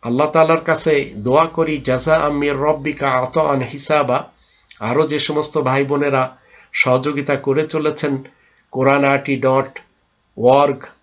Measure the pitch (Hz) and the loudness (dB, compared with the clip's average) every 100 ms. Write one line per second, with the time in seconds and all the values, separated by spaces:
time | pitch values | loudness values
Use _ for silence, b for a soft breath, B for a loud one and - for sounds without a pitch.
0 | 123 123 151 160 160 160 - 156 - 147 | -2 0 2 2 4 2 0 -2 2 0
1 | 135 104 110 143 165 165 160 151 127 127 | -2 -6 0 2 2 0 -2 -2 -2 -2
2 | 156 156 147 143 147 135 147 151 143 147 | 2 2 2 0 -2 0 0 -2 -4 -4
3 | 143 127 127 165 151 139 120 143 - 151 | -2 0 0 0 0 0 -4 -8 -2 0
4 | 127 123 - b b b b b 110 127 | 0 -2 -4 b b b b b -4 0
5 | 156 147 - 147 147 156 131 135 139 143 | 0 -2 -2 -4 -2 -2 0 0 0 0
6 | 143 135 131 - b b b - 127 127 | 0 0 -2 -8 b b b -4 0 2
7 | 139 143 143 139 139 139 156 160 156 147 | 0 -4 -2 -2 0 -2 0 -2 -2 -2
8 | 147 135 135 b b b b 127 131 139 | -4 -4 -8 b b b b 0 2 4
9 | 139 139 139 131 131 131 131 - _ _ | 2 0 -2 0 2 0 -2 -10 _ _
10 | _ _ _ - 123 135 143 127 - _ | _ _ _ 0 4 6 4 0 -10 _